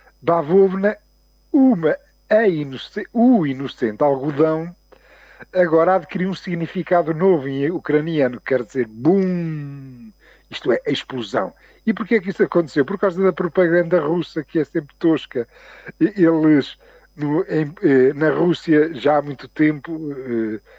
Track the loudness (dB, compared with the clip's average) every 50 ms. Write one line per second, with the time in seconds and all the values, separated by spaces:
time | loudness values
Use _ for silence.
0 | _ _ _ _ -2 -2 0 0 0 2 4 4 4 4 2 -2 -2 -4 -4 -6
1 | _ _ _ _ _ _ _ _ _ _ 2 4 4 4 4 2 0 -2 -2 -2
2 | _ _ _ _ _ 0 2 2 2 2 0 0 -4 -6 -10 -12 -14 -12 -12 -12
3 | -10 -4 0 2 4 4 4 4 2 0 -2 -4 -8 -10 -6 -4 -4 -4 -2 0
4 | 0 0 0 0 -2 -2 0 0 0 2 0 -2 -6 -10 -14 _ _ _ -20 _
5 | _ _ _ _ _ -20 -20 -20 -18 -2 0 0 2 4 4 4 4 4 2 0
6 | -2 -4 -6 -4 -4 -4 -4 -6 -8 -8 -6 -6 -6 -6 -6 -8 -2 0 0 0
7 | 0 0 -2 0 2 2 2 2 0 -4 -4 -2 -2 -2 -4 -4 -2 0 0 0
8 | 0 0 0 0 0 0 -2 -6 -4 -2 -2 -2 -2 -4 -4 -4 -4 -4 -6 -2
9 | 0 2 2 2 2 0 -2 -4 -4 -6 -6 -8 -10 -12 -14 -14 -16 -18 -18 -20
10 | -20 -20 -20 _ _ _ _ _ _ _ -14 -6 -2 -2 -2 0 -2 -4 -6 -6
11 | -8 -8 -10 -10 -8 -6 -4 -4 -6 -6 -10 _ _ _ _ _ _ -4 -4 -4
12 | -2 -2 0 0 0 -4 -2 -2 0 2 2 0 0 0 0 -2 -2 -2 -2 -2
13 | -2 -2 0 0 0 0 0 0 -4 -2 0 0 2 2 2 0 2 2 0 0
14 | 0 0 -2 -4 -4 -6 -8 -10 -8 -4 -2 -2 -2 -2 -4 -8 -8 -8 _ -2
15 | 0 2 2 0 -2 -6 -6 -6 -6 -6 _ -20 -20 -20 -20 -20 -20 -18 -2 -2
16 | -2 0 2 2 2 4 4 4 4 4 4 4 2 -2 -8 -20 _ _ -20 _
17 | _ _ _ -6 -4 -2 -2 -2 -2 -2 -2 -2 -2 -4 -4 -2 2 4 4 6
18 | 4 4 2 2 0 0 2 2 2 0 0 0 0 2 4 4 4 2 -2 -2
19 | 0 0 2 0 0 -4 -8 -12 -14 -10 _ 0 0 0 0 -2 -8 -10 -10 -8
20 | -8 -10 -10 -10 -8 -6 -4 -4 -4 -4 -6 -10 -12 _ -20